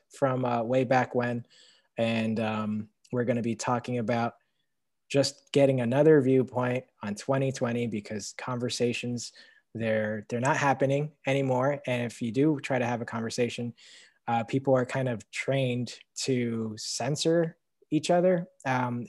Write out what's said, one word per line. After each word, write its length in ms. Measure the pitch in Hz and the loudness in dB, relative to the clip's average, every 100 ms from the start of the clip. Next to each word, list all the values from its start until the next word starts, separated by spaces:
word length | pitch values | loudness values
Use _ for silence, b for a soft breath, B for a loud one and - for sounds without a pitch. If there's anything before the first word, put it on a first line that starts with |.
| _ | _
from, 340 | - 139 131 127 | -2 0 2 0
uh, 180 | 120 | 0
way 220 | 113 131 123 | 0 2 4
back 320 | 127 120 123 | 2 2 0
when, 300 | 120 120 - b b b b - | -2 -2 -8 b b b b -2
and, 420 | 113 113 113 110 | 0 0 0 0
um, 500 | 110 107 107 107 107 _ _ | -2 -2 -2 -4 -6 _ _
we're 140 | 123 120 | -2 0
gonna 180 | 120 | 0
be 140 | 113 110 | 0 -2
talking 420 | - 120 123 123 | -2 -2 -2 -4
about 360 | 113 120 117 - _ _ _ _ _ _ - | 0 0 -2 -4 _ _ _ _ _ _ -4
just 420 | 139 135 - _ | 0 0 -2 _
getting 300 | 143 139 131 | 4 4 4
another 400 | 117 131 151 151 | 2 4 6 8
viewpoint 640 | 127 131 123 123 123 127 - _ | 6 4 2 0 -2 -2 -6 _
on 140 | 104 101 | -8 -6
twenty 340 | - 135 135 | -2 0 0
twenty 380 | 131 120 120 120 | -2 -2 -2 -2
because 460 | 107 - 107 - - | -4 -6 -8 -10 -10
conversations, 960 | - 123 120 - 123 117 123 120 - - b b b 110 | -8 -4 -4 -2 -2 -2 -4 -6 -8 -16 b b b -6
they're, 520 | 113 110 107 107 104 | -2 0 -2 -4 -6
they're 100 | 120 | -2
not 200 | 131 143 | 0 2
happening 520 | 143 127 135 139 151 - - | 2 2 2 0 -2 -6 -2
anymore. 540 | 135 135 127 135 143 - | 0 0 0 0 -2 -4
And 160 | 123 120 | -4 -4
if 180 | - | -6
you 80 | 120 | -4
do 300 | 113 151 139 | 2 2 2
try 180 | - 131 | -2 -2
to 80 | 120 | 0
have 140 | 120 | -2
a 60 | 117 | -4
conversation, 680 | 117 113 - 120 - 120 - b b b b - | -6 -6 -2 -2 -4 -8 -10 b b b b -4
uh, 160 | 117 110 | -2 0
people 320 | 135 135 131 | -2 2 2
are 100 | 123 | 2
kind 220 | 135 127 | -2 -2
of 200 | 113 - | -4 -8
trained 600 | - - 135 131 123 117 - _ - | -8 -2 0 0 -2 -4 -10 _ -8
to 580 | - 127 120 113 110 107 | -2 0 0 -2 -4 -8
censor 760 | - - 120 147 160 170 160 - _ _ _ | -8 -6 -4 -2 2 2 0 -4 _ _ _
each 200 | 156 147 | -2 2
other, 380 | 175 180 180 180 _ 135 | 4 4 2 0 _ -4
um, 400 | 131 123 120 | -2 -2 -4